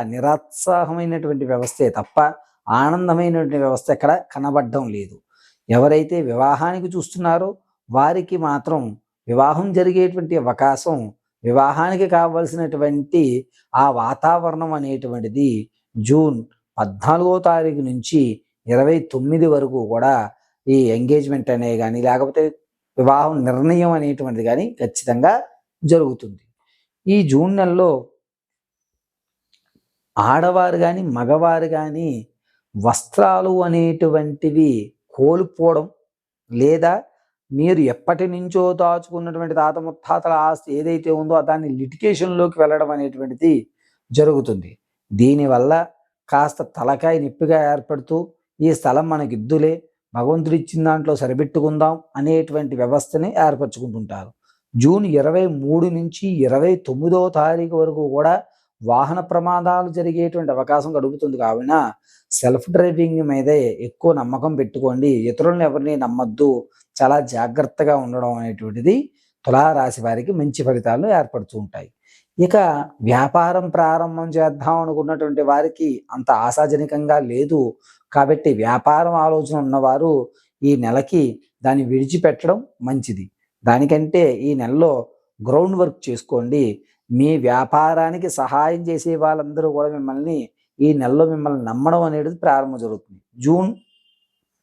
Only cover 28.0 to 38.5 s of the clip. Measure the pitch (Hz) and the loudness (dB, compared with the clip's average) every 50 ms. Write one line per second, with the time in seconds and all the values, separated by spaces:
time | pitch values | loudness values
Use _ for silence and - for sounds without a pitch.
28 | 123 - _ _ _ _ _ _ _ _ _ _ _ _ _ _ _ _ _ _ | -4 -12 _ _ _ _ _ _ _ _ _ _ _ _ _ _ _ _ _ _
29 | _ _ _ _ _ _ _ _ _ _ _ _ _ _ _ _ _ _ _ _ | _ _ _ _ _ _ _ _ _ _ _ _ _ _ _ _ _ _ _ _
30 | _ _ _ - 104 117 135 160 165 180 180 185 180 180 175 170 170 170 180 190 | _ _ _ 0 2 2 4 4 2 2 2 2 2 2 2 0 0 0 0 -2
31 | 185 160 123 120 120 120 147 156 170 170 165 165 165 160 160 156 156 151 147 160 | -4 -4 -4 -2 0 2 2 4 4 2 2 0 0 -2 -2 -4 -4 -6 -6 -6
32 | 170 156 131 110 113 - _ _ _ _ _ _ _ _ - 104 98 117 170 - | -6 -6 -6 -8 -10 -14 _ _ _ _ _ _ _ _ -8 -2 0 0 0 0
33 | - - - 202 202 190 190 185 185 185 185 185 180 170 165 170 165 165 160 160 | -4 -2 2 2 4 4 4 2 0 0 0 0 0 0 0 2 2 0 0 0
34 | 170 160 160 156 151 151 143 - - 156 147 156 156 147 123 110 104 - _ _ | 0 2 2 0 0 -4 -6 -4 -4 0 2 4 4 4 2 -2 -6 -10 _ _
35 | _ _ - - 135 147 170 185 185 185 - - 165 165 160 151 156 196 - _ | _ _ -2 2 2 4 4 2 0 -4 -4 0 2 2 2 2 -2 -4 -12 _
36 | _ _ _ _ _ _ _ _ _ _ 117 120 131 147 160 160 165 170 180 226 | _ _ _ _ _ _ _ _ _ _ -2 2 2 4 4 4 2 2 0 0
37 | 262 _ _ _ _ _ _ _ _ _ 135 139 156 175 185 160 147 127 120 - | -4 _ _ _ _ _ _ _ _ _ -4 0 0 2 2 2 2 0 0 0
38 | - - 175 156 185 180 180 180 180 180 | 0 0 0 0 -2 -4 -4 -8 -8 -2